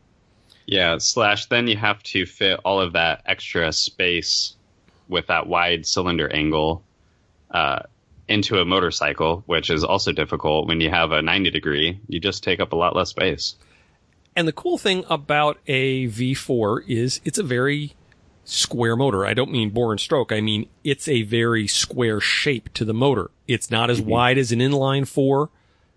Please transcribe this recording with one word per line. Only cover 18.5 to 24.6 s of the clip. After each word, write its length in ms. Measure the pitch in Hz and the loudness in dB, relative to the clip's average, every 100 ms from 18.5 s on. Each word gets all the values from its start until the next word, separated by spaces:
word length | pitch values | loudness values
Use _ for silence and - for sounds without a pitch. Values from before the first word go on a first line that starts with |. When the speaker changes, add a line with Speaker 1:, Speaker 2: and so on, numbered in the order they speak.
| - - 117 117 117 | -2 -2 0 2 2
Speaker 2:
motor. 300 | 139 98 101 | 2 2 0
I 80 | |
don't 180 | 107 135 | 0 0
mean 180 | 131 107 | -2 0
bore 220 | 107 117 | 0 0
and 80 | 104 | 0
stroke. 320 | - 151 113 | 0 0 0
I 100 | 107 | 0
mean, 280 | 107 107 113 _ | 0 -2 -4 _
it's 240 | 151 139 - | -4 -4 0
a 140 | 127 | -2
very 440 | 104 117 117 113 101 | 2 2 2 2 0
square 520 | - - 127 117 107 | -2 -2 0 0 0
shape 540 | - - 151 123 - | 0 0 0 -2 -6
to 120 | - 110 | -4 -2
the 80 | |
motor. 380 | 113 139 117 87 - - | 2 2 2 -2 -8 -4
It's 220 | 120 - | -4 0
not 200 | 113 117 | 0 2
as 100 | 117 | 0
Speaker 1:
Mm-hmm. 80 | 110 | 0
Speaker 2:
wide 280 | 113 123 131 | 2 4 2
as 140 | 123 | 2
an 80 | |
inline 480 | 117 | 2